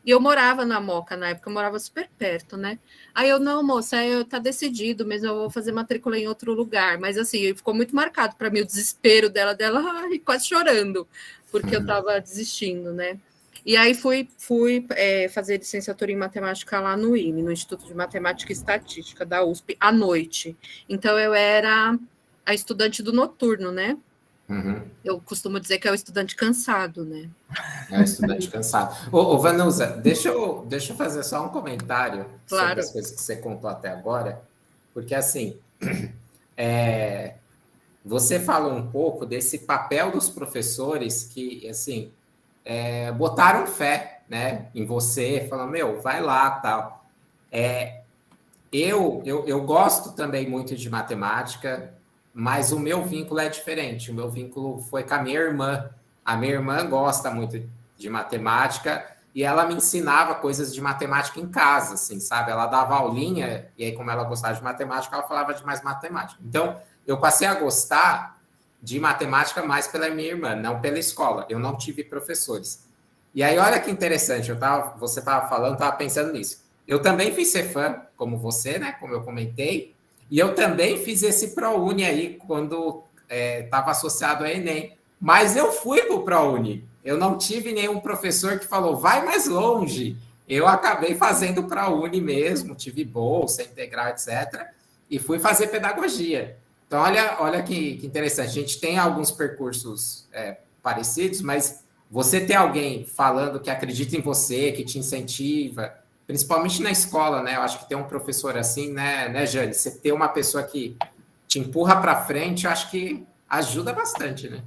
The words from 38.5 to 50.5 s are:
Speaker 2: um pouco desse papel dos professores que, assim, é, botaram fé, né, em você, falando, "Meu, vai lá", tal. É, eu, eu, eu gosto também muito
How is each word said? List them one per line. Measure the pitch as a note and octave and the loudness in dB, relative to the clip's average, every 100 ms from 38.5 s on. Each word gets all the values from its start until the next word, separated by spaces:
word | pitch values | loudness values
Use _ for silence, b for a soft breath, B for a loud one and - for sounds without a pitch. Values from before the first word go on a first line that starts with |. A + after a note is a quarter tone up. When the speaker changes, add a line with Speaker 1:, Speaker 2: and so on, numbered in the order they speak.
| D#3 D3 | 0 0
Speaker 2:
um | B2 A#2 | -2 -4
pouco | C3+ D#3+ D#3 A#2+ | -2 -2 -2 -8
desse | B2 - D3+ | -2 -2 -4
papel | - C#3+ - D3 F#3 | -2 -2 0 0 0
dos | F#3+ - | 0 -2
professores | - C#3+ B2 A2 - C3+ D3+ A#2 A2+ | -4 -8 -4 -4 -2 -4 -4 -2 -4
que, | - B2+ B2+ A#2 A2 | -6 -10 -10 -10 -10
assim, | A2+ - A#2 G2+ _ _ _ _ _ A#2 | -8 -6 -6 -10 _ _ _ _ _ -8
é, | A#2 A#2+ A#2+ A#2+ | -6 -4 -4 -4
botaram | A#2+ E3 - F3+ - - | -2 0 6 6 6 0
fé, | - C#3+ D3 - - _ | 0 0 0 -4 -18 _
né, | A#2 B2 A2 - A#2 | -4 -4 -4 -10 -8
em | G#2+ | -4
você, | A#2+ A#2+ C3+ B2 C#3 A#2 | 0 0 0 0 -2 -4
falando, | C3 C3 | -8 -6
"Meu, | E3 C3 G#2 | -2 -2 -2
vai | C3 D3+ | -4 -2
lá", | D#3+ C3 C3+ | 2 4 4
tal. | - A#2 A2 - - _ _ _ _ _ | 2 -2 -2 -4 -14 _ _ _ _ _
É, | A#2 A#2+ B2 B2 - - _ _ _ _ _ _ | -2 0 -2 -6 -10 -20 _ _ _ _ _ _
eu, | C#3 F3 G#3 E3+ - C3+ | 0 2 2 0 -2 -4
eu, | C#3+ D3 | -4 -2
eu | C#3 C#3 | -2 2
gosto | D#3+ G3 - - | 4 6 4 -2
também | - D3 C3+ | -6 -4 -2
muito | C3 | -4